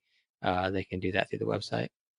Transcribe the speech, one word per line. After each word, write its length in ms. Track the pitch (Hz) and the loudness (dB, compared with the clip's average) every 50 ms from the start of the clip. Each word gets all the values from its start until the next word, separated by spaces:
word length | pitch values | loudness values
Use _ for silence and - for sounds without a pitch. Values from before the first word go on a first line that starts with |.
| _ _ _ _ _ _ _ _ - | _ _ _ _ _ _ _ _ 0
uh, 260 | 101 92 90 92 95 | 0 2 2 2 2
they 140 | 98 95 92 | 0 -2 -4
can 160 | - - 92 | -2 -4 -2
do 120 | 92 90 95 | -2 0 2
that 180 | 101 - - | 2 0 0
through 80 | - 104 | 0 -4
the 80 | 113 | -2
website. 420 | 110 107 98 104 - 117 113 117 120 - _ _ _ _ | 0 0 -2 -2 -2 -2 -2 -2 -4 -6 _ _ _ _